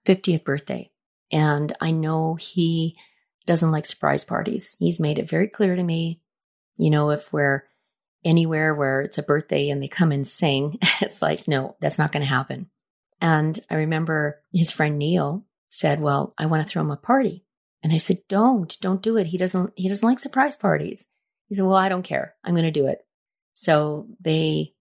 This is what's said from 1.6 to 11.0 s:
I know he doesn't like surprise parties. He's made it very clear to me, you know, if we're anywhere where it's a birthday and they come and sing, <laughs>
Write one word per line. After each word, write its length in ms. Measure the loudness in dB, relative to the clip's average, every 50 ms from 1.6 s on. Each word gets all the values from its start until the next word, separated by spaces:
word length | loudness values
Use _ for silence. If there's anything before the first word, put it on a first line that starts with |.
| -2 -4 -4 -4 -2
I 80 | -2
know 460 | 0 0 0 -2 -2 -2 -2 -2 -4
he 600 | -6 -10 -6 -2 0 0 2 2 0 -2 -2 -4 -8 -16 _ _ _ _ _ _ _ _
doesn't 260 | 0 2 2 2 2
like 140 | 2 0 -2
surprise 400 | -6 -6 -2 0 0 0 0 -2
parties. 500 | -4 -4 -4 -4 -4 -4 -4 -6 -6 -4 -2
He's 200 | -2 0 0 0
made 200 | -2 -2 -2 -2
it 100 | -4 -2
very 200 | -2 -2 -2 -2
clear 280 | -2 0 0 0 0
to 60 | 0 -2
me, 400 | -2 -2 -2 -2 -4 -6 -8 _ _ _ _ _ _ _ _ _ _ _ 0
you 100 | 2 2
know, 220 | 4 4 2 2
if 200 | 0 -2 -4 -4
we're 340 | -2 0 0 2 0 0 -4 _ _ _ _ _ _ _ _ _ _ _ 0
anywhere 500 | 2 4 4 4 2 0 0 0 0 0
where 280 | 0 0 0 0 0 -2
it's 160 | -4 -6 -4
a 40 | -2
birthday 460 | 0 0 0 0 0 0 0 0 0
and 140 | -2 -4 -6
they 60 | -4
come 240 | -2 0 2 2 2
and 140 | 0 -2
sing, 520 | -4 -2 0 0 0 0 0 -2 -4 -4 -2 0 0
<laughs> 120 | 0 0